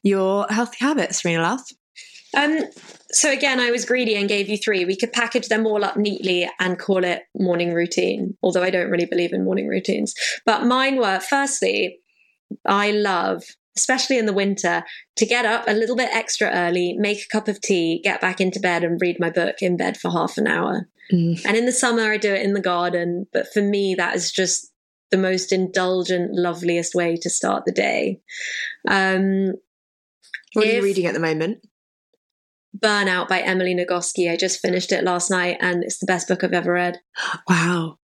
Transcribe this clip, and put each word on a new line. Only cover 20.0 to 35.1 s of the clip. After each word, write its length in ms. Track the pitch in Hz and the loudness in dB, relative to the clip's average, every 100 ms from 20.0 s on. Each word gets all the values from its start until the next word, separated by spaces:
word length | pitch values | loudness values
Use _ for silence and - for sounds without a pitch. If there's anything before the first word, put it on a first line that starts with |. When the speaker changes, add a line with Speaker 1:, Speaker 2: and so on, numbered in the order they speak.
| - | -2
Speaker 2:
half 260 | 170 160 - | 0 -2 0
an 100 | - | 0
hour. 400 | 165 175 - - _ - | 2 0 -2 -6 _ 0
Speaker 1:
Mm. 320 | 175 170 170 - | 2 2 0 0
Speaker 2:
And 120 | 214 | 2
in 80 | 247 | 2
the 60 | |
summer, 400 | 247 247 226 220 | 2 2 2 2
I 60 | 214 | 0
do 160 | 208 | 0
it 100 | 196 | 0
in 100 | 196 | 0
the 80 | 202 | 0
garden. 640 | 185 175 175 175 175 175 196 | 0 0 0 0 -2 -4 -2
But 140 | 190 - | -4 -2
for 80 | 214 | 0
me, 340 | 202 202 196 185 | 2 2 0 0
that 200 | 175 180 | 0 -2
is 160 | 175 | -2
just 400 | - 185 - - _ _ _ _ | -2 0 -2 -6 _ _ _ _
the 60 | 190 | 2
most 360 | 185 185 185 | 2 0 0
indulgent, 800 | 190 185 190 180 185 175 185 175 - | 0 2 0 0 0 0 0 0 0
loveliest 580 | 175 170 175 170 165 | 0 0 0 0 0
way 220 | 180 170 170 | 0 0 0
to 80 | - | -2
start 340 | - 190 196 - | -2 0 0 0
the 60 | |
day. 480 | 190 208 - - 190 _ - - - - - - | 0 0 0 -2 -4 _ -12 -10 -8 -8 -6 0
Um, 640 | 196 190 190 196 190 190 - _ _ _ _ _ _ - - _ | 2 2 2 2 2 0 -2 _ _ _ _ _ _ -16 -16 _
Speaker 1:
What 120 | 214 214 | 0 2
are 40 | |
you 60 | 214 | 2
Speaker 2:
if 40 | |
Speaker 1:
reading 220 | 196 190 170 | 2 2 0
at 80 | |
the 60 | 117 | 0
moment? 380 | 165 156 165 226 _ _ _ _ _ _ _ _ _ _ _ 202 | 0 0 -2 -4 _ _ _ _ _ _ _ _ _ _ _ -2
Speaker 2:
Burnout 500 | 214 202 190 180 175 | 0 2 2 0 0
by 120 | 185 | 0
Emily 340 | - 185 180 | 0 0 0
Nagoski. 560 | 180 170 180 170 - 175 | 0 0 -2 -2 0 0
I 60 | 170 | 0
just 240 | 190 - | -2 -2
finished 300 | 196 180 - | -2 -2 0
it 120 | 190 | 0
last 280 | 180 | 0